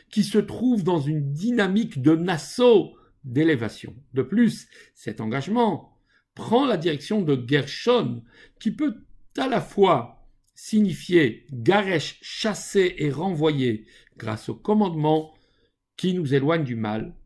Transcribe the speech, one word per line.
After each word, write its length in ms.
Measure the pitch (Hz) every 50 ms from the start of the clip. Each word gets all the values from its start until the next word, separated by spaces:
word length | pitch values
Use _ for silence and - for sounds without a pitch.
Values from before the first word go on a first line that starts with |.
| _ _
qui 140 | - 220 202
se 140 | - - 214
trouve 440 | 208 208 - - 226 254 247 214 160
dans 160 | 180 175 160
une 340 | 135 147 156 151 143 139 143
dynamique 680 | 151 185 240 247 240 202 185 190 214 233 - - 139 123
de 140 | 151 160
Nassau, 800 | 165 170 185 175 151 - - - - 247 247 233 185 151 - - _ _ _ _ _ -
d'élévation. 720 | 131 117 143 160 165 156 117 113 104 - - - - 90 127 - _ -
De 80 | 131 127
plus, 460 | - 196 214 240 202 - - - _ _ - - _ _
cet 260 | _ - 113 104 -
engagement 760 | 113 110 117 139 135 180 214 247 240 214 170 120 - - _ _ _ _ _ _ _ _ _
prend 320 | - 110 120 214 247 285
la 100 | 262 220
direction 460 | 170 151 175 151 139 - - 208 214 185
de 180 | 147 139 127 120
Gershon, 800 | 117 143 147 127 - - - - 226 247 233 160 131 120 117 - _ _ _ - _ _ _
qui 140 | - 220 -
peut 320 | - 302 285 208 - - _ - - - - -
à 100 | - 262
la 140 | 262 254 185
fois 680 | 147 - - 202 196 185 165 - 117 - - _ - - _ _ _ _ _
signifier 920 | - - - - 214 214 190 151 - - - 175 170 151 113 107 - _ - 139
Garesh, 680 | 120 113 139 190 208 202 190 180 151 - - - _
chasser 720 | - - - - - 220 190 - - - - 196 185 175 - -
et 120 | 151 147
renvoyer, 760 | 131 135 175 196 180 151 156 156 151 139 127 120 110 104 - _ _ - _ _ _
grâce 320 | - 117 113 107 113 - -
au 60 | 110
commandement 800 | - - - 214 214 208 185 165 156 151 151 156 156 156 - _ _ _ _ _ _ _ _ _ _ _ _ _
qui 180 | - - 185 185
nous 200 | 180 165 131 139
éloigne 300 | 139 131 147 170 165 151
du 100 | 123 120
mal 400 | 113 107 107 107 110 113 170 - - -